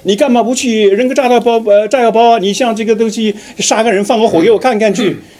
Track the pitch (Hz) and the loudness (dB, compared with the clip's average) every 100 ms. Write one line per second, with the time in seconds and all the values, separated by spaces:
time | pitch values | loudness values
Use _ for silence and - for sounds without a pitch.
0 | - 202 285 240 220 254 254 220 202 202 | -4 -2 0 0 0 -2 -2 0 2 2
1 | 254 269 247 240 240 233 220 202 214 269 | 0 0 0 2 0 0 2 0 2 0
2 | 233 220 233 233 196 202 247 220 226 214 | 2 2 4 2 0 -2 -2 -2 -2 0
3 | 226 220 214 208 - - - 220 226 202 | -2 -2 -4 -4 -10 -8 -2 -2 0 0
4 | 202 240 226 160 190 202 254 214 214 190 | 0 0 0 2 2 2 0 0 0 0
5 | 202 - - | -2 -4 -12